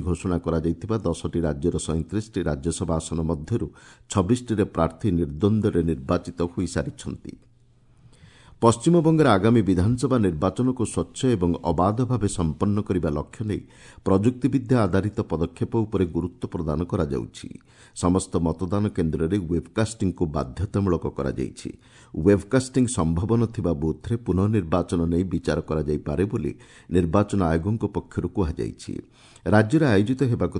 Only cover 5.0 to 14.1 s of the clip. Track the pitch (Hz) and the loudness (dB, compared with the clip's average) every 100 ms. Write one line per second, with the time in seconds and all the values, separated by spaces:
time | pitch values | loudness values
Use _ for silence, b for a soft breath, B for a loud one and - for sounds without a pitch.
5 | 107 85 78 73 104 110 104 87 82 69 | -2 0 -2 0 2 2 2 2 0 -2
6 | 67 87 - - 87 - 87 - 65 - | -2 -2 -4 -4 -4 -2 -4 -4 -4 -8
7 | 78 - - - _ _ _ _ _ b | -12 -12 -14 -18 _ _ _ _ _ b
8 | b b b b b - 113 113 170 170 | b b b b b 2 4 4 4 4
9 | 160 160 139 98 107 120 92 90 101 123 | 4 4 6 6 6 4 4 4 2 2
10 | 135 127 98 78 95 - 127 127 104 - | 2 2 2 2 0 0 0 0 -2 -2
11 | 82 - 131 110 87 85 85 80 92 110 | -4 -2 0 2 2 0 0 2 2 2
12 | 120 123 101 - 80 - 101 104 101 92 | 0 0 -2 0 -2 0 0 0 0 -2
13 | 80 73 73 - 107 92 - B B B | 0 -2 -6 -8 -6 -6 -8 B B B
14 | - | 2